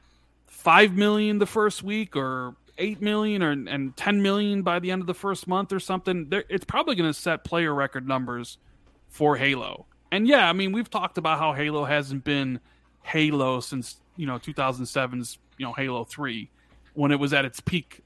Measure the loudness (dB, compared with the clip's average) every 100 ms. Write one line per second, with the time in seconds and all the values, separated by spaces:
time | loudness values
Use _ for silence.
0 | _ _ _ _ _ -2 6 8 8 6
1 | 2 2 2 2 0 2 0 -2 -4 -4
2 | -4 -4 -4 -4 -8 -12 _ -6 -6 -2
3 | 0 0 0 2 0 0 -4 -4 -4 -2
4 | 0 2 2 2 0 0 0 -2 -2 -4
5 | -4 -4 -4 -4 -2 -2 -2 -4 -4 -4
6 | -2 -4 -2 -4 -2 -6 -2 -2 0 2
7 | 0 0 -2 -4 -2 0 0 0 -2 -4
8 | -2 -2 -2 -6 -10 -16 _ _ _ _
9 | _ 2 4 4 2 0 -4 -10 -16 _
10 | _ 2 6 6 6 4 0 -2 -2 -4
11 | -2 -2 0 2 0 0 -2 -2 0 0
12 | 0 -4 -2 0 0 -4 -10 _ _ _
13 | -4 0 2 2 2 0 -4 -8 -8 -14
14 | _ -8 -6 -6 -6 -2 -2 -2 -4 -2
15 | -2 -4 -8 -12 _ -12 -8 -4 -4 -4
16 | -6 -6 -6 -6 -10 _ _ _ -12 0
17 | 2 2 2 2 0 -4 -4 -4 -4 -14